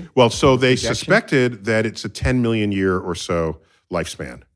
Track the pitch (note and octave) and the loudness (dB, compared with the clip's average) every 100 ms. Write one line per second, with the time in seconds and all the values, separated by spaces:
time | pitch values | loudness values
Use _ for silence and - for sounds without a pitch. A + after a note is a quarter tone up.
0 | F3 C3 A#2 - C#3+ B2+ B2+ B2+ A#2 A#2 | -2 2 2 4 4 4 4 2 0 -4
1 | - G#3 - C#3+ B2 G#2+ G2+ A2 A2 - | 0 0 2 2 2 -2 -2 0 -2 -4
2 | G#2 - C3 B2+ A#2 A2+ G#2 G2 F#2+ F#2 | -12 -4 -2 0 0 0 0 0 0 0
3 | F#2 F2 - E2+ D#2+ D#2 _ _ - F2+ | -4 -6 -4 -2 -4 -6 _ _ -8 -6
4 | D#2+ - C2+ A#1+ - | -6 -10 -14 -16 -20